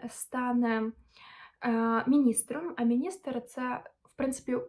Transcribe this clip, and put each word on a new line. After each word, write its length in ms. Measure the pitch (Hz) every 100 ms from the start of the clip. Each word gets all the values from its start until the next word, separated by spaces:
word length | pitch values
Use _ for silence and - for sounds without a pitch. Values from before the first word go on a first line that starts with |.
| 240
стане, 840 | - - 254 247 240 240 220 220 - _ - - - - -
е, 400 | 247 226 226 226 254
міністром. 680 | 294 254 220 - 262 339 -
А 60 |
міністр — 600 | 233 240 349 370 277 240 240
це, 360 | - 254 - - _
в 140 | _ -
принципі, 400 | 262 262 - 254